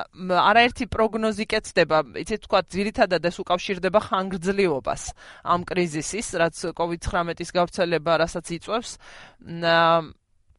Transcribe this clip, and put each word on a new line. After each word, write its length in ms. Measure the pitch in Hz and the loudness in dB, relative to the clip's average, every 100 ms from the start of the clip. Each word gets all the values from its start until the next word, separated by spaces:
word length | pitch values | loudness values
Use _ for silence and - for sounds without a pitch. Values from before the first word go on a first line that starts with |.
| - | 2
მ, 260 | - 185 | -8 0
არაერთი 560 | 180 165 220 240 - 254 | 4 6 6 4 2 -4
პროგნოზი 580 | - 220 220 220 202 220 | 0 0 0 -2 -2 -2
კეთდება, 580 | 220 - - 160 156 135 | -2 -2 0 2 2 0
იცით, 320 | 76 160 214 - | -6 -6 -8 0
თქვა, 120 | 202 | 0
ძირითადად 600 | - 185 202 226 202 175 170 | 0 -2 -2 2 2 2 0
ეს 140 | 190 | -4
უკავშირდება 600 | 185 175 - 185 180 208 | -2 -2 -2 -4 0 2
ხანგრძლივობას 1040 | 208 196 190 185 175 196 185 135 - 139 - - - - | 2 -2 -2 -4 -2 0 0 0 -4 -6 -8 -16 -20 -8
ამ 260 | - 175 175 | -2 -2 0
კრიზისის, 600 | 185 175 156 - 190 - | -2 -2 -2 -6 -6 -6
რაც 240 | 175 165 - 175 | 0 -2 -2 -8
covid 300 | 160 170 170 | -4 -4 -4
ცხრამეტის 480 | - 185 170 160 170 | -4 -2 -2 -6 -4
გავრცელება, 600 | 180 175 - 170 165 156 160 | 0 0 0 0 0 2 2
რასაც 300 | 165 180 - | 0 -4 -8
იწვევს. 440 | 170 - 220 226 - - - - - | -10 -6 -6 -6 -14 -20 -20 -20 -20
მ, 260 | - 170 170 | -14 -4 2
ა, 140 | 165 165 165 156 - _ _ _ | 6 6 4 0 -10 _ _ _